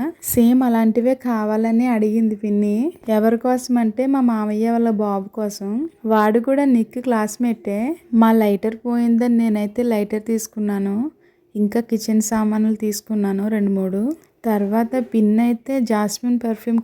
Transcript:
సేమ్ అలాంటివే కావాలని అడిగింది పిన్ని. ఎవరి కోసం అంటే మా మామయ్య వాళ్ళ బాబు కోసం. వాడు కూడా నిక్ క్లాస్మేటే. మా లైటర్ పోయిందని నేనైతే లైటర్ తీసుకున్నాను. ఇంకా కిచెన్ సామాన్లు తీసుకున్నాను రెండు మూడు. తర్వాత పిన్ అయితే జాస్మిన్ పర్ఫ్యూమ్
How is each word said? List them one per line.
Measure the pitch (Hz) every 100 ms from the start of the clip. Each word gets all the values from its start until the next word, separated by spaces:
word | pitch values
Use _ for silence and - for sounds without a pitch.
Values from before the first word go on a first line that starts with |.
| 294 - -
సేమ్ | 247 233 254 254
అలాంటివే | 226 226 226 240 262 247
కావాలని | 226 214 214 226 226 247 226
అడిగింది | 214 220 220 208
పిన్ని. | 208 208 208 214 294 - - 214
ఎవరి | 220 233
కోసం | 254 254 254 240
అంటే | 220 214 269
మా | 269 247
మామయ్య | 220 214 208 226 233
వాళ్ళ | 233 214
బాబు | 208 196 196 -
కోసం. | 208 202 196 226 330 _ 220
వాడు | 220 214 226 233
కూడా | 269 285 240
నిక్ | 220 254 247
క్లాస్మేటే. | 226 214 - 240 226 - 202 247 339 - 233
మా | 226 226
లైటర్ | 214 202 220 226 240
పోయిందని | 240 240 226 247 233
నేనైతే | 226 208 208 208 240
లైటర్ | 214 208 220 214
తీసుకున్నాను. | 226 - 214 208 202 196 202 294 - _ _ _ 208
ఇంకా | 208 233 233
కిచెన్ | 226 220 220 214
సామాన్లు | 220 214 214 220 214 214
తీసుకున్నాను | 208 - 214 202 196 208 220
రెండు | 202 196
మూడు. | 190 190 240 330 _ _ 226
తర్వాత | 208 202 220 233 254 240
పిన్ | 226 208 214 233
అయితే | 226 - 269 226
జాస్మిన్ | 214 208 - 247 240 233
పర్ఫ్యూమ్ | 220 - 233